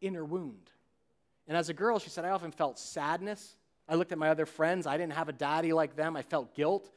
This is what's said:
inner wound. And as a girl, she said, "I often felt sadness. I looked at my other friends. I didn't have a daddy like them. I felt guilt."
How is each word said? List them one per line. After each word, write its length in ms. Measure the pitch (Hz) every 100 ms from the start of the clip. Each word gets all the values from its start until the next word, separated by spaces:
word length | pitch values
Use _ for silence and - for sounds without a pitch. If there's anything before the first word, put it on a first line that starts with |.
inner 240 | 190 180
wound. 460 | 151 180 151 101 87 _ _ _ _ _ _ _ -
And 100 | 165
as 120 | 170
a 60 |
girl, 240 | 151 220 220
she 120 | -
said, 140 | 175
"I 60 | 175
often 220 | 190 165
felt 260 | - 147 120
sadness. 760 | - 170 147 170 202 208 - - _ _ -
I 80 | 165
looked 160 | 175
at 60 | 160
my 120 | 156
other 160 | 156 156
friends. 400 | - 160 185 151
I 100 | 147
didn't 180 | 175
have 140 | 151 156
a 60 |
daddy 380 | 139 143 156 165
like 240 | 160 151 147
them. 200 | 160 156
I 60 |
felt 320 | - 160 120
guilt." 360 | - 151 190 -